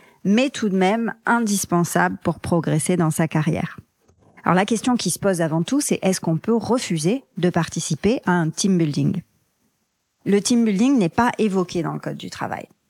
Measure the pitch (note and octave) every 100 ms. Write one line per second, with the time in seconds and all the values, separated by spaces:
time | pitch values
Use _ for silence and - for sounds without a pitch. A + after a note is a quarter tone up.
0 | - _ F#3+ G#3+ C#4 - G#3+ F#3 F#3 A3+
1 | A3+ - - A#3 A3 G3+ - F3 E3+ F3
2 | F3+ F#3 F3 - - E3+ D3+ D3+ - F3+
3 | D#3+ D#3 D#3+ D#3+ D3 F2 E3 - - _
4 | _ _ _ - - F3+ G#3 A3 B3+ A#3+
5 | F3+ - G3+ F3 E3 E3 F3 C#4 - -
6 | F#3+ F3+ - D#3+ - A3+ - A#3+ - D#3+
7 | D#3+ C4 - - F3 E3+ D#3+ E3 - D#3
8 | G3 C4 - F3 D#3+ - G3 F#3 D#3+ C#3
9 | C3+ - - _ _ _ _ _ _ _
10 | _ _ - G3+ - A#3+ A3 F#3+ B3+ C4+
11 | E3+ - A#3+ - A3 F#3+ F3+ F3+ D3+ D3+
12 | - - F3+ - F#2 - - _